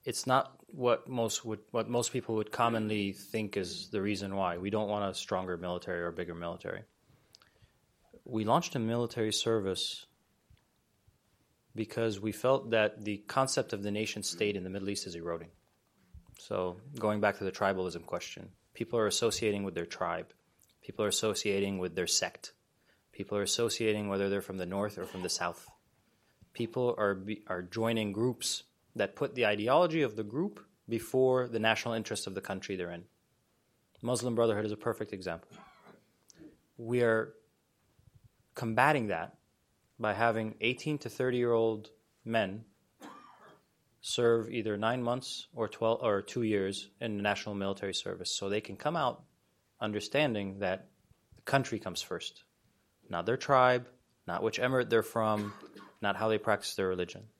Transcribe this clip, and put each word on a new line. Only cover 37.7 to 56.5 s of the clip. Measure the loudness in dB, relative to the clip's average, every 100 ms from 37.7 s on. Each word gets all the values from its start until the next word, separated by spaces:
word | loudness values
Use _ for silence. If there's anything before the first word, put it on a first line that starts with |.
| _ _ _ _ -20 -20 _ _
combating | -6 0 6 6 6 2
that | -2 -2 -10 _ _ _ _ _ _
by | 0
having | 4 4 4 -2 0
eighteen | 0 0 -2 -4
to | -4
thirty-year-old | -2 0 2 4 4 4 0 -6 _ _ _
men | -2 0 0 -2 -12 _ _ _ -20 -20 -20 -20 -20 -20 _ _ _ _
serve | -6 2 6 6 2
either | -4 -2 0
nine | 2 2
months | 0 -2 -4 -12 -12
or | -4 -4
twelve | 0 2 2
or | 2 0
two | 0 -2
years | 2 2 0 -4 -10 _
in | -6 0
the |
national | 0 0 -2 -4
military | -2 -2 -4
service, | -4 -6 -6 -6
so | -4 -2
they | -2
can | -4 -4
come | -2 0
out | 0 -2 -16 _ _ _ _ _
understanding | -4 -4 -2 2 2 0 -4 -2
that | -2 -2 -6 _ _ _ _ -18
the |
country | 0 0 2 -4
comes | -6 -8
first, | -6 -8 -8 -14 _ _ _ _ _ _ _
not | -4 -2
their | -2
tribe, | 4 6 8 6 0 -20 _ _ -6
not | 0
which | 0 2
emirate | 2 2 4
they're | 4
from, | 4 0 2 2 -2 -8 -18 -20 -20 -4
not | -2 2
how | 2
they | 2
practice | 2